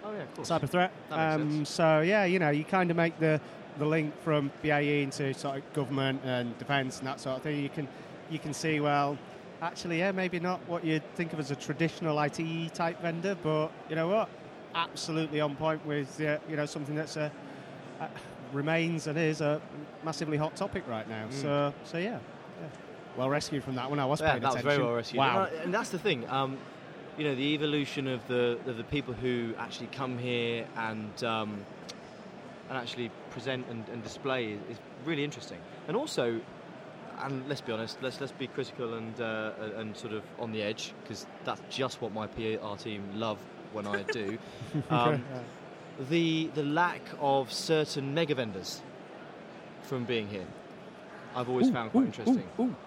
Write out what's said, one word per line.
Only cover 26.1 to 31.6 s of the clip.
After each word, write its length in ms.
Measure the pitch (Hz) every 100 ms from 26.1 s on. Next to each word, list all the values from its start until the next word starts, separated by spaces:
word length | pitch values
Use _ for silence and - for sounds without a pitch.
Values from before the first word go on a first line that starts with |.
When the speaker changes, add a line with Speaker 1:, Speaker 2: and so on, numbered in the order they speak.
| 135 113
Speaker 1:
Um, 260 | 135 135 135 - - - - - -
you 60 |
know, 100 | 151
the 180 | 131 143
evolution 520 | 151 151 147 139 147 135
of 200 | 127 -
the, 300 | 123 123 120
of 120 | 131 117
the 80 |
people 280 | 113 147 123
who 400 | 110 127 123 113 110
actually 300 | 113 - 120
come 280 | 131 131 123
here 480 | 123 120 117 117 110 113
and, 480 | 113 110 107 95
um, 340 | 120 110 107 104